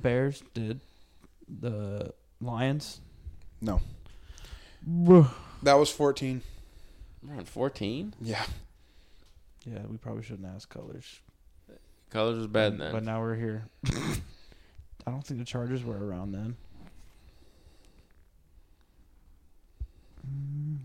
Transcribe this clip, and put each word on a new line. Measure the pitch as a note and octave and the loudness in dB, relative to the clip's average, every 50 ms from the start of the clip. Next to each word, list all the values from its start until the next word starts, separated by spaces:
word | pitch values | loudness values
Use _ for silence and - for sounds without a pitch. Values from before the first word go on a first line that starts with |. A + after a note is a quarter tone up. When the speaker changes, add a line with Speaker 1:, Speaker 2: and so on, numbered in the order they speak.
Speaker 1:
Bears | B2 B2+ A#2+ B2+ C3+ C#3 C#3 - - - - | 0 2 2 2 2 0 -2 -6 -12 -10 -8
did. | A#2 A2+ G#2+ A#2 C3+ - - - - - - - - - - - - - - | -6 -4 -4 -6 -8 -10 -18 -20 -20 -20 -20 -20 -20 -20 -20 -20 -20 -18 -16
The | - G2 - A#2+ G#2+ G#2 G#2 G2 G2+ G#2 - - - - _ _ - - | -12 -8 -6 -6 -4 -4 -6 -6 -6 -6 -8 -8 -10 -16 _ _ -14 -10
Lions. | A#2 B2 A#2 A2+ B2+ C3+ C#3 D3+ - - - - - - - - - - - - - - - - | -6 -4 -2 0 0 0 0 -2 -4 -8 -14 -16 -20 -20 -20 -18 -16 -16 -16 -16 -16 -18 -12 -6
Speaker 2:
No. | A2 A2 F#2 - - - - - - - - - - - - - - - - - - - - - - D#3 | -2 0 2 2 2 0 -4 -14 -16 -18 -20 -20 -20 -20 -20 -18 -18 -16 -16 -18 -18 -20 -20 -12 -6 -2
Speaker 1:
Bruh. | E3+ E3+ F3 F3 F#3 F3 D3+ B2 - - - - - - | 2 6 12 12 12 12 12 12 8 -2 -16 -16 -8 2
Speaker 2:
That | - C#3+ C#3 | 6 8 8
was | C#3+ D3 - | 8 8 6
fourteen. | - - D3 C#3+ C#3 - C#3 C3 C3 B2+ - - - - - - - - - - - - - - - - - | 2 2 2 2 2 2 -2 -4 -4 -4 -6 -10 -14 -14 -18 -18 -20 -20 -20 -20 -20 -20 -20 -20 -20 -18 -16
Speaker 3:
We're | C#3+ D3 | -14 -12
on | B2 F2 | -12 -12
fourteen? | - - A2+ B2+ C#3+ - - G#2 G2+ A#2 D3 F#3+ G#3+ G3+ - | -10 -4 -2 -2 -2 -2 -4 -6 -4 -4 -6 -8 -10 -10 -10
Speaker 2:
Yeah. | A#2 A2+ G#2+ G#2 A2 - - - - - - - - - - - - - - - - - - - - - - - - | -6 -6 -4 -4 -4 -6 -8 -10 -14 -18 -20 -20 -20 -20 -20 -20 -20 -20 -20 -20 -20 -20 -20 -20 -20 -20 -20 -18 -14
Speaker 1:
Yeah, | A#2 A2 G#2 G#2 G#2+ | -12 -12 -12 -10 -12
we | A2 | -12
probably | A2 - A#2+ A2 A2+ | -12 -10 -10 -10 -10
shouldn't | A2 A2 A2+ F#2+ F#2+ F#2 F#2 | -12 -12 -12 -12 -12 -12 -14
ask | F#2+ - - | -14 -16 -16
colors. | - - - - - - B2 - - - - - - _ - - - - - - - - - - - - _ - | -16 -16 -14 -14 -16 -16 -18 -20 -20 -20 -20 -20 -20 _ -20 -20 -20 -20 -20 -20 -20 -20 -20 -20 -20 -20 _ -6
Speaker 3:
Colors | - A2 A2 A#2 A#2 A2+ | -2 0 0 0 0 -2
was | A2+ | -2
bad | G#2+ G#2+ A2 A2 G#2 F#2+ E2 | 0 2 2 4 2 2 -2
Speaker 1:
But, | C#2+ | -4
Speaker 3:
then. | D#2 | -4
Speaker 1:
but | F2+ A2+ A2 | -4 -4 -4
now | A2 A2 A2+ | -4 -4 -4
we're | A2+ A2+ A2+ | -4 -4 -4
here. | A2 A#2 A2 G#2+ A2 A2 - _ | -4 -4 -4 -6 -6 -10 -12 _
<coughs> | - - B2+ - - - - - - - - - - - - - - - - - - - - - - - | -8 -4 -4 -4 -2 -2 -4 -4 -6 -6 -10 -18 -20 -20 -20 -20 -20 -20 -20 -20 -20 -20 -20 -18 -12 -10
I | C3 | -8
don't | B2 C#3 C#3 | -8 -8 -8
think | - C#3 A#2+ | -8 -8 -8
the | A#2+ | -8
Chargers | - - B2 A#2+ A#2+ C3 B2+ A#2+ | -6 -6 -6 -6 -4 -6 -6 -6
were | A#2+ A2 G2 G#2 | -8 -8 -8 -8
around | G#2 F#2 F2 F#2+ G2+ | -8 -8 -8 -8 -8
then. | F#2+ G2 G#2+ A2+ A#2+ - - - - - - - - - - - - - - - - - - - - - - - - - - - - - - - - - - - _ - _ _ - - - - - _ _ _ _ - - - - - - - - - - - - - - - - - - - - - - - - - - | -8 -8 -8 -8 -10 -12 -14 -20 -20 -20 -20 -20 -20 -20 -20 -20 -20 -20 -20 -20 -20 -20 -20 -20 -20 -20 -20 -20 -20 -20 -20 -20 -20 -20 -20 -20 -20 -20 -20 -20 _ -20 _ _ -20 -20 -20 -20 -20 _ _ _ _ -20 -20 -20 -20 -20 -20 -20 -20 -20 -20 -20 -20 -20 -20 -16 -12 -12 -12 -12 -12 -20 -20 -20 -20 -16 -12
Mm, | C3 C#3 C#3 C#3 C#3+ C#3+ D3 D3 D3+ D3+ C#3+ | -10 -10 -8 -8 -8 -6 -6 -6 -6 -6 -8